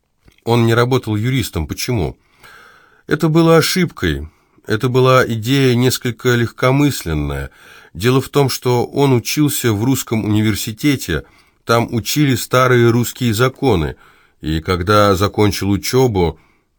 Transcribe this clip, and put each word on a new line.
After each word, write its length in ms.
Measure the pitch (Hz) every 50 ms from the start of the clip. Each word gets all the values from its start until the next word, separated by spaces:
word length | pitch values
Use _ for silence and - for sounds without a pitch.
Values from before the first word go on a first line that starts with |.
| _ _ _ _ _ _ _ _ -
Он 220 | 117 117 120 117
не 80 | 117 113
работал 420 | 117 123 127 131 127 - 110 107
юристом. 500 | 104 113 127 135 127 95 - - 87 76
Почему? 520 | - - - - - 123 104 78 65 - _ _ _ _ _ - - - - - - - _ _ _ _ _ _
Это 220 | - 151 151 170 160
было 260 | 156 170 165 165 165
ошибкой. 720 | 160 156 - - 185 175 - - - - 82 71 69 78 80 - _ _ _ _ _ _
Это 220 | - 107 107 131 123
была 360 | 123 131 127 131 131 127 123
идея 500 | 117 117 110 104 123 139 139 135 127 120
несколько 600 | 120 127 127 - - - 123 113 - - 127 120
легкомысленная. 1160 | 120 117 107 - - 131 127 135 143 147 139 - - - 82 78 76 73 71 69 69 69 67 - _ - - - - - _ -
Дело 260 | 82 101 123 131 135
в 80 | 131
том, 220 | - - 143 139 127
что 360 | - - - 123 123 120 113
он 280 | - - 135 143 139 131
учился 580 | 117 113 - - 151 147 139 - - - 117
в 100 | 104 98 117
русском 400 | 135 135 131 - - 117 110 -
университете, 1000 | 107 104 107 107 110 101 - - 113 107 - 147 147 135 - - - 80 69 - _ _ _ _ _ _ _ _
там 240 | - 117 117 117 - 120
учили 420 | 113 - - - 151 151 135 123
старые 540 | - - - - 127 127 127 127 120 117 117
русские 440 | 113 123 117 - - - 127 117 104
законы, 640 | 110 127 127 - - 139 131 101 85 76 65 - - - _ _ _ _ _ _ _
и 180 | - 76 80 80
когда 560 | - 98 90 87 87 101 107 104 104 101 95
закончил 540 | 87 101 95 - 107 104 101 95 - 98 98
учёбу, 680 | 101 92 - - 123 127 131 123 101 92 85 78 - - _ _ _ _ _ _ _